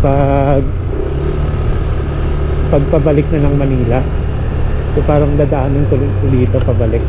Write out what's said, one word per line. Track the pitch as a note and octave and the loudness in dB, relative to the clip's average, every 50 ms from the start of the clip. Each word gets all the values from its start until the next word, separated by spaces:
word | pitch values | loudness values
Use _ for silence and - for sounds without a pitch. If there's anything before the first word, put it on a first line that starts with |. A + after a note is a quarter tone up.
| C#3+ | 2
pag, | C#3 C#3 C#3+ C#3+ C#3 C#3 C#3 C#3 C#3 C#3+ C#3+ C3+ C3+ - - - - - - - - C3+ C#3 C#3+ D3 - - - - - - - - - - - - - - - - - - - - - - - - - - - D3 | 2 2 2 2 2 2 2 2 2 2 2 0 0 -2 -4 -4 -4 -4 -4 -4 -4 -4 -2 -2 -2 -2 -2 -2 -2 -2 -2 -2 0 0 0 -2 -2 -2 -2 -2 -4 -4 -2 -2 -2 -2 -2 -2 -2 -2 -2 0 0
pag | D3+ C#3+ C#3+ - | 2 0 2 2
pabalik | E3+ D#3 C#3+ D#3+ D3 D3 D3 - | 0 2 2 2 2 0 0 0
na | E3 D3+ C#3 C#3+ | 0 2 2 2
ng | C#3+ | 2
Manila. | C#3+ C#3 C3+ C3 B2+ A#2 A2 A#2 C3 - - - - - - - - - - - - - - - - - - | 2 0 0 0 0 0 0 0 0 0 0 -2 -2 -2 -2 -2 -2 -2 -2 -2 -2 0 0 0 -2 -2 0
So, | - D#3 C#3 D#3 | -2 0 0 2
parang | D3+ D3 D3 C#3+ C#3+ C#3+ | 2 2 2 2 2 0
dadaanin | D3 C#3 D3+ C#3 C3 C#3 C#3 C#3+ D3 C#3 | 2 0 0 -2 0 0 0 0 2 2
ko | C#3+ C3 C#3 - - - - C3+ | 0 0 0 0 -2 0 0 0
ulit | C3+ B2 B2+ - | 2 2 2 2
ito | - C3+ | 0 0
pabalik. | B2 - A#2+ A#2 A#2+ A2 A2 - - | 0 0 0 0 0 0 0 0 -2